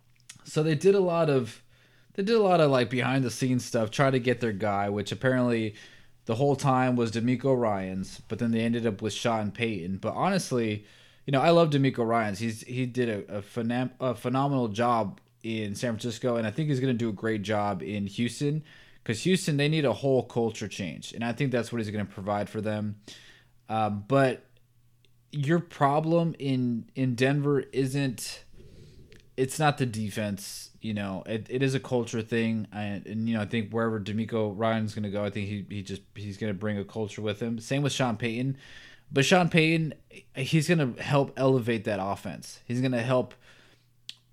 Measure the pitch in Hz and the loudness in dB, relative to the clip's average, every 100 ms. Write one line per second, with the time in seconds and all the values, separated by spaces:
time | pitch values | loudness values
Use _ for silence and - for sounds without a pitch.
0 | _ _ - - - 156 156 151 185 202 | _ _ -20 -20 -6 -2 0 4 4 6
1 | 185 170 156 135 110 - - _ _ _ | 4 2 4 2 0 -8 -20 _ _ _
2 | _ - 196 233 196 175 147 135 113 127 | _ -4 2 4 6 6 6 6 2 0
3 | 123 135 127 110 131 127 120 120 110 - | 0 2 0 0 2 2 0 0 0 2
4 | 139 131 120 120 117 98 107 101 101 104 | 4 4 2 0 0 0 0 0 0 -2
5 | 98 104 131 127 123 117 110 104 - - | -4 -2 2 2 2 2 0 -6 -20 -20
6 | - - - 113 143 139 143 127 127 123 | -20 -14 -4 0 2 2 2 4 4 2
7 | 117 117 120 123 135 127 113 101 95 95 | 2 0 0 2 2 2 2 0 -2 -6
8 | 92 - - 104 117 113 117 120 117 101 | -8 -10 -10 -4 0 2 2 2 0 -2
9 | 110 - 120 113 107 95 117 104 85 95 | -4 -2 0 0 -2 -2 -4 -2 -4 -4
10 | 110 107 165 190 - 123 113 104 - - | -4 -2 0 0 0 0 0 -2 -8 -20
11 | - - - 139 156 170 165 143 135 - | -20 -14 -2 2 6 6 6 4 2 2
12 | 113 117 107 98 117 110 - 127 127 120 | 2 2 2 -2 -4 -6 -8 -4 -4 0
13 | 120 104 - 85 92 120 113 120 127 - | 0 -2 -6 -10 -8 -4 -2 0 -2 -2
14 | 127 113 123 131 143 139 120 101 120 117 | -4 -2 -2 0 0 0 0 0 2 2
15 | 101 - _ _ 113 110 104 95 127 110 | 0 -6 _ _ -8 -6 -4 -4 -4 -2
16 | 120 110 127 117 110 104 151 131 131 117 | -6 -4 -2 0 -2 -2 0 0 0 0
17 | 117 98 113 110 95 104 104 95 69 104 | -2 -2 -2 -2 0 0 0 -2 -4 -4
18 | 98 - 120 117 147 156 - - - - | -4 -2 -2 0 -2 -2 -6 -20 -20 -14
19 | - 110 170 185 - 143 147 160 139 104 | -6 -2 2 2 2 2 2 2 2 2
20 | 139 131 117 123 113 110 101 - 90 62 | 2 2 2 -2 -2 -2 -10 -8 -8 -8
21 | - - 117 113 143 120 110 117 107 107 | -12 -6 -4 -2 -2 -2 -2 -4 -4 -4
22 | 98 - 98 101 101 113 107 107 107 104 | -6 -6 -2 -2 -2 -4 -4 -4 -4 -8
23 | - - - - _ _ - 110 107 104 | -16 -20 -20 -20 _ _ -6 -2 -2 -2
24 | 101 135 135 - - _ _ _ _ _ | 2 4 4 2 -10 _ _ _ _ _
25 | _ _ _ 147 139 170 170 - 139 147 | _ _ _ -4 2 0 0 0 2 2
26 | 160 170 165 - 139 131 123 117 - - | 2 2 2 -2 -2 0 2 -2 -4 -2
27 | 131 117 131 143 143 143 - 123 135 139 | 0 2 2 4 2 2 0 0 0 0
28 | 139 110 - - - - - - - - | -2 -4 -10 -12 -16 -20 -20 -20 -20 -20
29 | - - - - 131 - 151 139 123 110 | -20 -20 -12 -4 -2 2 2 2 -2 -2
30 | 107 104 104 98 - - - - 110 104 | -4 -2 -4 -4 -8 -14 -16 -12 -6 -4
31 | 101 92 - 110 - 123 135 131 - 123 | -4 -6 -6 -6 -4 0 0 0 -2 -2
32 | 117 117 107 117 113 113 104 107 104 101 | -2 -4 -2 0 0 -2 -4 -6 -6 -8
33 | - 110 113 113 101 117 104 113 113 110 | -8 -4 -2 -2 -2 -4 -2 -2 0 -2
34 | 101 107 113 113 107 98 113 113 107 113 | -4 -4 -2 0 -2 0 0 0 -2 -4
35 | 104 101 104 107 98 104 90 101 95 95 | -4 -2 -2 -4 -6 -6 -8 -10 -8 -10
36 | - - 101 98 110 92 107 101 98 113 | -12 -12 -10 -6 -6 -4 -4 -4 -6 -6
37 | 104 - 107 104 117 113 - 139 143 - | -6 -6 -6 -4 -4 -6 -4 -2 0 0
38 | 127 107 117 113 131 135 - - - - | -2 -2 -4 -2 -4 -4 -10 -20 -20 -20
39 | - - 139 185 165 170 160 165 156 - | -4 0 4 4 4 4 4 2 0 -6
40 | - - - - 131 160 143 170 131 - | -20 -20 -14 -8 0 2 4 2 2 -2
41 | - 139 139 - 135 131 117 113 110 101 | 0 2 2 2 4 4 2 -2 0 -2
42 | 95 95 98 64 - - - 120 131 123 | -2 -4 -6 -12 -14 -16 -6 -2 0 0
43 | 120 127 113 - - - - _ _ _ | 2 2 0 -8 -20 -20 -20 _ _ _
44 | - - _ | -20 -20 _